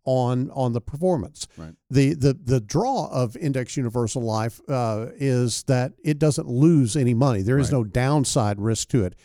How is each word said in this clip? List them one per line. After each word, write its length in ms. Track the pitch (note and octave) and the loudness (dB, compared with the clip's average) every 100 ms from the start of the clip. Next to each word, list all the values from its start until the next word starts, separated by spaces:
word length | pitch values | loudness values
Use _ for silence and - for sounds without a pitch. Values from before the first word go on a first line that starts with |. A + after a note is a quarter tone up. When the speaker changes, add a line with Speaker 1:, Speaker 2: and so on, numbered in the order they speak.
Speaker 1:
on, 460 | - C3 B2 B2+ C3 | -2 0 0 0 -2
on 220 | C#3 B2+ | -2 -2
the 80 | A#2 | -2
performance. 680 | - D3 F#3 D#3+ F2 - - - | -6 -4 -2 -2 -4 -12 -18 -16
Speaker 2:
Right. 180 | D#2+ - _ | -18 -20 _
Speaker 1:
The, 240 | C3 C#3 | 2 2
the, 180 | D#3 C#3 B2+ | 2 0 0
the 180 | B2 C3 | 0 -2
draw 480 | G#2+ D#3 B3 B3 D#3 | 0 -2 0 -2 -4
of 260 | C3 B2 A#2 | -4 -4 -4
index 400 | D#3 C3 A#2+ - | -4 -4 -6 -4
universal 460 | A#2+ A#2+ A#2 C3 | -4 -2 -2 -2
life, 380 | A2+ A2 A2+ - - | -2 -2 -4 -6 -6
uh, 380 | C3+ A#2 G#2+ A#2 - | -2 -2 -2 -6 -4
is 460 | C#3 B2 B2 - | 0 2 0 -2
that 280 | - B2+ B2+ - | 0 0 0 -4
it 160 | D3+ D3 | -4 0
doesn't 300 | D3+ D3 D#3+ | 2 0 -2
lose 480 | A#2+ D#3 D#3+ A#2+ D3 | 4 6 6 4 2
any 180 | B2 | 2
money. 280 | A#2 C#3 G#2+ | 2 2 2
There 160 | F#2+ C3+ | 2 2
is 120 | B2 | 2
Speaker 2:
Right. 80 | C3+ | 0
Speaker 1:
no 60 | |
downside 760 | G#2+ A#2+ C3 D3+ B2+ C#3+ G#2 G2+ | 0 0 2 2 2 0 0 0
risk 280 | G#2+ A2 - | -2 -2 0
to 160 | C3 | 0
it. 100 | F#2 - | 0 -4